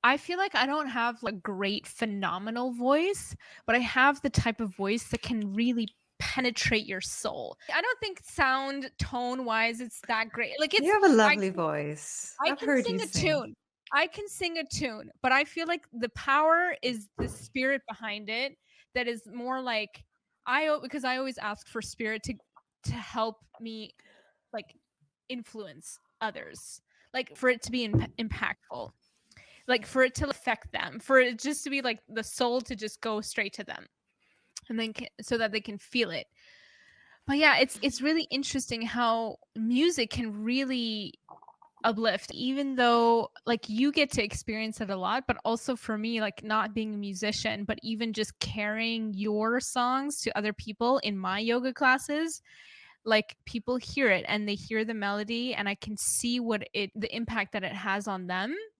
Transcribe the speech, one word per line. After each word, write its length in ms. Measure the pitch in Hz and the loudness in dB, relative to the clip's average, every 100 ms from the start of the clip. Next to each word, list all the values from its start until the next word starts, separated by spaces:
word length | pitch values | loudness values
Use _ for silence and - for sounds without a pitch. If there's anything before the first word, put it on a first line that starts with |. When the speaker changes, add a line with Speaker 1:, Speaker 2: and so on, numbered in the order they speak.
Speaker 1:
I 120 | 233 277 | 6 4
feel 220 | - 359 | 0 -2
like 160 | 392 | 0
I 120 | - 262 | 2 2
don't 220 | 294 285 | 2 -2
have 340 | 240 233 233 | 0 -2 -2
a 80 | 240 | -6
great 540 | 214 190 190 196 208 - | -6 -6 -2 -2 -2 -6
phenomenal 840 | - 226 202 190 180 208 233 254 | -4 -4 0 -2 -2 -4 -2 -2
voice, 640 | 240 247 285 349 403 - - - - - | 0 4 4 4 -2 -6 -14 -16 -14 0
but 100 | 233 | 2
I 40 | |
have 420 | 240 262 269 277 | 2 6 6 6
the 80 | 277 | 0
type 300 | - 233 220 | 2 0 0
of 140 | 220 | -4
voice 340 | - 196 220 - | -2 -2 -2 -2
that 120 | 240 | -6
can 320 | - 233 208 | -2 -2 -2
really 340 | 196 240 233 220 _ _ _ | 0 2 2 -2 _ _ _
penetrate 680 | - - 247 233 - 220 220 | -4 0 0 0 2 2 0
your 160 | 190 | -6
soul. 560 | - - - - 101 - - | -6 -4 -4 -4 -8 -10 -4
I 100 | 302 | 0
don't 180 | 440 494 | 0 -2
think 200 | 427 370 | -4 -8
sound 680 | - - 277 262 269 277 262 _ | -12 0 2 2 0 -6 -8 _
tone-wise 840 | - 247 247 254 247 226 226 226 | -4 -2 -2 -2 0 2 2 0
it's 220 | 240 - - | -8 -10 -2
that 240 | 226 226 | -2 -2
great. 260 | 233 233 - | -4 -4 0
Like, 140 | 302 - | 2 4
Speaker 2:
You 160 | 311 | 6
Speaker 1:
it's, 0 | |
Speaker 2:
have 120 | 415 | 8
a 100 | 392 233 214 | 10 10 8
Speaker 1:
I 100 | 202 | 6
Speaker 2:
lovely 140 | 190 | 2
Speaker 1:
can, 0 | |
Speaker 2:
voice. 920 | 185 160 151 147 151 - - - - 294 | 2 0 0 -2 -6 -10 -10 -12 -2 0
Speaker 1:
I 60 | |
Speaker 2:
I've 80 | 285 | 0
Speaker 1:
can 100 | - | 2
Speaker 2:
heard 160 | 269 466 | 2 2
Speaker 1:
sing 20 | |
Speaker 2:
you 100 | - | -2
Speaker 1:
a 60 | 208 | -2
Speaker 2:
sing. 340 | - 349 302 233 | 0 2 2 -2
Speaker 1:
tune. 80 | - _ _ - | -12 _ _ -2
I 140 | 277 339 | 0 0
can 220 | 381 415 | -2 -8
sing 300 | - 359 330 | -4 -4 -2
a 60 | |
tune, 460 | 320 - 285 214 220 - | -4 -2 -4 -4 -12 -2
but 100 | 254 | 2
I 120 | 262 | 4
feel 220 | 294 - 330 | 2 -2 -2
like 200 | 339 - | -2 -4
the 180 | 233 233 | -6 -6
power 680 | - - 277 311 330 359 311 | -4 2 4 6 6 4 0
is 260 | 247 233 208 - | -4 -4 -8 -6
the 100 | - | -6
spirit 540 | - - 262 262 277 - | -6 -8 -2 0 0 -4
behind 420 | 214 220 208 208 | -10 -8 -8 -4
it 240 | 226 269 302 _ _ _ | -4 -4 -8 _ _ _
that 140 | 254 240 | -4 -2
is 180 | 233 220 | -4 -8
more 280 | 240 240 262 | -8 -4 -4
like, 420 | 254 226 208 - - _ _ _ - | 0 -2 -2 -10 -20 _ _ _ 0
I 200 | 262 311 | 2 2
al-, 140 | 302 | 0
because 240 | 254 294 | 0 -4
I 140 | 254 254 | -2 0
always 200 | 269 247 | -2 -4
ask 300 | 214 208 - | -6 -6 -8
for 140 | 233 | -10
spirit 400 | 208 - 220 220 | -10 -6 -6 -4
to, 100 | - - _ - _ _ | -6 -10 _ -20 _ _
to 80 | - | -6
help 420 | 247 208 240 226 220 _ - | -6 -4 -2 -2 -2 _ -14
me, 340 | 226 220 214 _ - _ _ _ _ | -12 -10 -14 _ -20 _ _ _ _
like, 240 | 226 208 _ _ _ _ _ _ | -12 -12 _ _ _ _ _ _
influence 680 | 254 220 220 196 147 - - _ _ | -10 -10 -12 -12 -14 -16 -16 _ _
others, 600 | 220 - - - - - _ _ _ | -6 -6 -14 -14 -16 -16 _ _ _
like, 220 | 254 262 151 | -8 -8 0
for 120 | 254 | 2
it 120 | 247 | 2
to 80 | - | -2
be 120 | 247 | -4
imp-, 320 | 226 202 - - | 2 2 0 -4
impactful, 720 | 226 - - - _ 123 113 _ _ _ _ - - - - | -6 -2 -2 -4 _ -10 -10 _ _ _ _ -20 -20 -20 -2
like, 180 | 247 202 | 0 0
for 160 | 262 | 4
it 120 | 254 - | 4 4
to 120 | 285 | -2
affect 420 | 277 - 220 - | -2 -2 -4 -4
them, 280 | - - - | -6 -6 -8
for 180 | - 262 | 6 6
it 180 | 254 233 | 6 2
just 240 | 269 294 | -4 -4
to 60 | 294 | -4
be, 120 | 277 | -2
like, 180 | 262 220 _ | -2 -4 _
the 160 | 220 | -8
soul 360 | 214 - 247 240 | -6 0 2 2
to 140 | 240 226 | -2 -8
just 240 | 214 - | -8 -6
go 180 | 226 214 | -4 -4
straight 340 | 214 - 208 | -4 -4 -4
to 100 | - | -6
them 220 | 208 - - _ _ _ _ _ _ - - | -12 -12 -14 _ _ _ _ _ _ -20 -8
and 80 | 226 | -6
then 120 | 226 | -4
ca-, 140 | 214 247 - | -6 -12 -12
so 160 | 214 233 | -4 0
that 140 | 226 | 0
they 80 | 214 | -2
can 160 | 208 202 | -6 -12
feel 320 | - 247 214 | -4 -2 0
it. 160 | 165 - _ _ - - _ _ _ _ _ - | -2 -10 _ _ -20 -20 _ _ _ _ _ -2
But 120 | 277 | 6
yeah, 200 | 311 262 | 6 8
it's, 200 | 262 - | 4 2
it's 180 | 262 - | -2 0
really 220 | 269 320 302 | 2 2 0
interesting 520 | 262 277 269 - 233 | -4 -2 -4 -4 -4
how 540 | 226 233 240 226 226 - _ | -4 0 2 2 0 -6 _
music 560 | - 220 247 330 320 233 | -4 2 4 4 4 0
can 320 | - 226 208 | 0 -4 -4
really 720 | 214 254 269 254 233 214 202 - _ - - _ - _ | 0 0 0 0 -2 -4 -6 -12 _ -20 -20 _ -20 _
uplift, 480 | 226 214 226 196 - | 0 2 2 0 -4
even 420 | - 254 269 277 262 | -6 -2 -2 -2 4
though, 540 | 240 233 233 233 - - - | 6 6 6 4 2 -6 -2
like, 220 | 233 - | -2 0
you 240 | 214 277 | 2 2
get 180 | 294 285 | 4 2
to 100 | - | 2
experience 560 | 208 - - 220 220 214 | -2 -4 -6 -4 -4 -4
it 100 | 208 | -4
a 60 | 196 | -2
lot, 280 | 185 233 262 | 0 -2 0
but 100 | 240 | -2
also 320 | - 226 - 247 | 0 0 0 -4
for 220 | - 214 | -2 -2
me, 220 | 220 233 | -2 0
like, 240 | 214 208 | -2 -4
not 300 | 214 214 214 | -2 0 0
being 200 | 214 220 | -2 -4
a 40 | 208 | -4
musician, 680 | 202 185 208 208 220 214 | -6 -2 -2 0 -2 -4
but 140 | 202 220 | -4 -6
even 300 | - 220 226 | -4 -4 -2
just 260 | 208 214 - | -2 -4 -4
carrying 760 | - 226 208 214 226 226 220 | -6 -2 -2 -2 -2 -2 -4
your 460 | 190 214 208 220 240 | -2 0 0 2 0
songs 600 | - 254 247 262 285 285 | 0 0 0 0 -2 -4
to 140 | - - | -4 -2
other 140 | 208 | -2
people 460 | 202 - 208 233 269 | -4 -10 -2 2 2
in 200 | - 196 | 2 -2
my 200 | 190 196 | -2 -2
yoga 340 | 226 240 254 | 0 0 0
classes, 680 | 247 269 269 - 294 330 311 _ - - - - - | 2 4 4 2 -2 -2 -6 _ -20 -20 -20 -20 -12
like, 320 | - 214 208 - - | 2 4 4 -10 -8
people 300 | 233 214 254 | -8 -2 -4
hear 340 | - - 262 | -2 2 4
it 140 | 185 - | 4 2
and 200 | 208 208 | -2 -2
they 60 | 208 | -4
hear 280 | - 220 | -2 -2
the 100 | 220 | -2
melody 600 | 226 202 202 208 233 247 | -2 -2 -2 -2 -4 -2
and 140 | 240 202 | -2 -2
I 80 | 202 | -4
can 200 | - 214 | -6 -4
see 440 | - - 240 247 | 0 0 0 0
what 240 | 233 214 - | 0 -2 -2
it, 160 | - 196 | -4 -4
the 200 | - 214 | -4 -6
impact 380 | - 233 226 196 | -4 -2 -2 -2
that 120 | 214 | -4
it 80 | 190 | -4
has 340 | 196 196 196 208 | -6 -2 -2 -2
on 180 | 190 180 | -6 -4
them. 280 | 185 202 349 440 _ | -4 -2 -6 -10 _